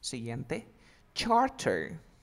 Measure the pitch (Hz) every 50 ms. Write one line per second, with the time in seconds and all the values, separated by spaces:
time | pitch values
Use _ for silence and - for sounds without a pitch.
0 | - - - 127 113 117 117 - - - - - - - - _ _ - - _
1 | _ _ _ - - 233 233 233 254 269 269 - - - 95 85 80 - - 160
2 | - - - -